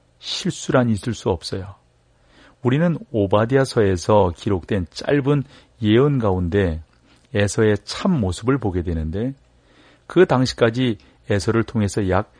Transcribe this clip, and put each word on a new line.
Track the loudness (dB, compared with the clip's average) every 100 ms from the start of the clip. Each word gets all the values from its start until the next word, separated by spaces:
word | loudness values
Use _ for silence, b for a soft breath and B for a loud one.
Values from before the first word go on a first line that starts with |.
| _ _
실수란 | -12 -8 -6 -6 -2 0 2
있을 | 0 -4
수 | -6 -4
없어요. | -4 -4 -10 -10 -16 _ _ _ _ b b b b
우리는 | -2 2 0 -2 -4
오바댜서에서 | -2 2 2 4 2 2 2 2 2 4 4 4
기록된 | 0 -4 -4 -2 -4 -6
짧은 | -8 -2 -2 0 0 -2 B B -4
예언 | 2 4 4 2
가운데 | 0 0 0 0 0 -2 -10 _ b b b
에서의 | -2 -2 2 2 2
참 | -4 -4 -2 0
모습을 | 0 -2 -2 -2
보게 | 0 -4
되는데, | -2 -4 -4 -4 -6 -8 _ _ b b b b b
그 | 2 4
당시까지 | 4 0 0 0 0 -2 -4 b b -4
에서를 | -2 0 0
통해서 | 0 -2 -2 -2 0
약 | 0 -2